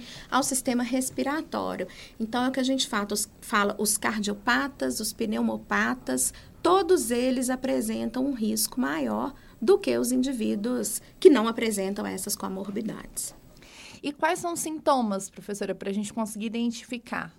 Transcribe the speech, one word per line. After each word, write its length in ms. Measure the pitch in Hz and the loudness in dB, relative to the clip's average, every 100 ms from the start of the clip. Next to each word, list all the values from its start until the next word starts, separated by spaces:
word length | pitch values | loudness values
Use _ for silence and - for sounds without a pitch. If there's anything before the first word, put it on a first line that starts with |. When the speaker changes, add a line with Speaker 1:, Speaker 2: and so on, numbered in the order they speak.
| - - - | -4 -16 -2
Speaker 1:
ao 140 | 254 | 0
sistema 400 | 277 262 - 240 | 2 0 0 0
respiratório. 1040 | 240 262 262 - 269 302 - - 185 180 185 - - - | 0 -2 -2 -2 -2 -2 -4 -4 -4 -6 -8 -10 -18 -8
Então, 240 | 220 240 | -4 0
é 60 | 254 | 0
o 20 | |
que 80 | 262 | 0
a 40 | |
gente 260 | 254 269 269 | 0 0 0
fala, 180 | 214 208 | -2 -2
os, 200 | 202 - - | -2 -4 -8
fala, 360 | - 214 202 - | 0 2 2 2
os 200 | 214 - | 0 0
cardiopatas, 1040 | 233 214 208 208 - 247 277 - 262 233 | 0 -2 -4 -2 0 2 0 -2 -4 -2
os 140 | 214 | -6
pneumopatas, 1200 | - 220 226 226 220 - 202 226 254 - 254 - - - - | -4 -2 0 0 -2 -2 0 0 -2 -4 -2 -2 -4 -20 -2
todos 480 | - 370 349 349 226 | 4 4 6 2 4
eles 400 | 240 254 254 254 | 2 2 2 0
apresentam 760 | 254 262 262 220 226 226 226 277 | 0 0 0 0 -2 -2 -2 -2
um 80 | |
risco 480 | 247 214 214 - - | 0 0 0 -2 0
maior 520 | 262 311 247 214 262 - - - | -2 0 0 -2 -4 -8 -20 -4
do 160 | 233 403 | 4 4
que 200 | 269 240 | 4 0
os 140 | 240 | 2
indivíduos 920 | 254 262 247 220 220 214 247 208 - - - | 0 0 0 -2 0 -2 -2 -4 -6 -10 8
que 80 | 370 | 10
não 180 | 254 220 | 10 6
apresentam 580 | 233 226 202 190 202 202 | 2 0 0 -2 -2 -4
essas 300 | 190 202 - | -4 -4 -4
comorbidades. 1000 | 196 190 202 202 214 165 - - - - - - - - - - | -4 -6 -6 -6 -6 -8 -10 -10 -10 -12 -20 -20 -20 -20 -20 -10
Speaker 2:
E 100 | 269 | -8
quais 280 | 294 320 359 | -2 0 0
são 120 | 349 | -2
os 80 | 339 | -4
sintomas, 720 | 320 311 - 269 220 196 196 | -4 -2 2 4 4 -2 -6
professora, 440 | - 185 202 196 | -14 -10 -6 -4
pra 160 | 185 196 | -4 -4
gente 180 | 196 208 | -4 -4
conseguir 360 | 233 214 214 220 | -4 -4 -4 -6
identificar? 840 | 226 240 233 - 240 - 185 160 | -2 -2 -4 -8 -10 -8 -8 -8